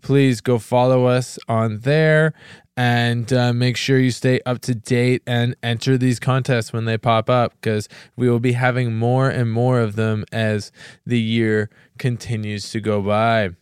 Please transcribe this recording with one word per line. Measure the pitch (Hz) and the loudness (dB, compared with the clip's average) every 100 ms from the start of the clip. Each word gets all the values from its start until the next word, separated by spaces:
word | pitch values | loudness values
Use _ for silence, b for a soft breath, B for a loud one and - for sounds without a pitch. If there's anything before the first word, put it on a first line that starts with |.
please | - 139 135 117 | 2 2 4 2
go | - 120 | 0 -2
follow | - 123 123 131 | 0 2 4 4
us | 123 123 123 - - | 2 0 -2 -12 -4
on | 113 113 107 | -2 -2 -2
there | 120 151 156 156 160 - B B B - | -2 2 4 4 2 -2 B B B -2
and, | 123 120 120 120 113 | 0 2 0 -2 0
uh, | 127 123 | 0 2
make | 120 123 117 | 0 0 -2
sure | - 131 | 0 2
you | 127 | 2
stay | 117 131 127 - | 0 0 0 -2
up | 123 | -6
to | - | -4
date | 120 - 123 123 127 - | -6 -2 0 2 0 -2
and | 120 120 - | -2 -2 -4
enter | 117 113 131 131 | -6 -4 0 2
these | 127 117 | 2 0
contests | - 131 127 123 110 | 0 -2 0 -2 -2
when | 117 113 | -6 -4
they | 113 | -2
pop | - 113 110 | 2 2 2
up, | 127 117 _ | 2 0 _
'cause | - 107 101 B B - | -4 -4 -4 B B -2
we | 123 | 0
will | 120 | 2
be | 123 | 0
having | 120 127 123 123 113 | 0 0 0 -2 -2
more | 117 127 131 | 0 2 0
and | 107 120 | 0 -2
more | 113 123 127 | 0 0 0
of | 113 | 0
them | 101 110 107 98 | -2 -2 -2 -6
as | 113 110 107 - B B B | -4 -2 -2 -6 B B B
the | - 120 | -2 -2
year | 110 113 110 107 107 b b - | 0 2 2 0 -2 b b -6
continues | 131 120 - 113 107 104 - | -4 -4 -6 -6 -6 -8 -8
to | 113 | -6
go | 104 104 | -2 -2
by. | 98 104 113 113 101 90 | 0 0 2 2 0 -6